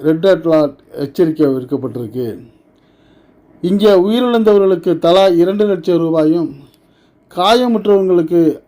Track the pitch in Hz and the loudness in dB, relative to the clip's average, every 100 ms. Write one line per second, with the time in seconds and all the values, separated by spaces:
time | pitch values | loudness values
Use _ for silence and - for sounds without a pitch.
0 | 151 160 190 170 165 156 147 - _ - | -2 0 2 0 2 0 0 -4 _ -10
1 | 139 - 170 156 143 131 127 135 123 120 | -8 -2 -2 0 0 -2 -4 -6 -6 -10
2 | 113 123 120 87 - _ _ _ _ _ | -10 -8 -8 -10 -18 _ _ _ _ _
3 | _ _ _ _ _ - 180 196 214 196 | _ _ _ _ _ -10 -4 0 2 2
4 | 190 233 247 233 214 202 196 180 180 160 | 2 0 0 0 2 2 2 0 -2 -2
5 | 170 185 196 170 175 202 208 190 - 170 | 2 2 2 2 0 0 -2 -2 -2 -2
6 | 165 160 156 170 147 139 - _ _ _ | 0 0 0 0 -4 -10 -20 _ _ _
7 | _ _ _ - 190 247 247 214 202 196 | _ _ _ -4 0 2 0 -2 0 0
8 | 190 175 165 175 160 151 | 2 0 0 2 0 -2